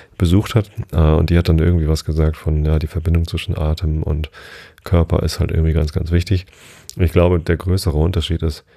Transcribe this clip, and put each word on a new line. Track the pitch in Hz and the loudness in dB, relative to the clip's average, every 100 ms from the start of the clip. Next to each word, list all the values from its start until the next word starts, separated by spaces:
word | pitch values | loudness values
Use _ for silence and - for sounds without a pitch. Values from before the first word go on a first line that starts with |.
| - - | -18 -4
besucht | 80 95 104 | 2 2 2
hat. | 113 - - - | -2 -2 -6 -4
Äh, | 78 | 2
und | 78 80 82 | 4 4 4
die | 85 | 2
hat | 87 | 4
dann | 80 | 2
irgendwie | 80 87 78 | 4 2 2
was | 78 | -2
gesagt | - 78 78 80 | -2 0 0 -2
von, | - 78 | -2 -2
ja, | 76 78 | 0 0
die | 78 | -2
Verbindung | - 82 82 80 | -4 0 0 0
zwischen | 82 - - | -4 -6 -4
Atem | 78 78 82 78 | -2 -2 -2 -2
und | 78 78 78 - - - - - | -2 -4 -6 -10 -20 -20 -20 -20
Körper | - 87 82 - | -2 0 2 0
ist | 80 - | -2 -2
halt | 85 | -2
irgendwie | 80 80 | 0 0
ganz, | 78 76 | 2 0
ganz | - 80 | -2 -2
wichtig. | 87 90 95 - - - - - - | 0 0 -2 -4 -18 -20 -20 -14 -2
Ich | 90 | 0
glaube, | 90 87 90 | 2 2 2
der | 80 82 | 0 -2
größere | 92 92 - 73 | -2 -2 0 2
Unterschied | 82 85 78 82 | 2 0 -2 -2
ist, | 82 - - | -4 -6 -12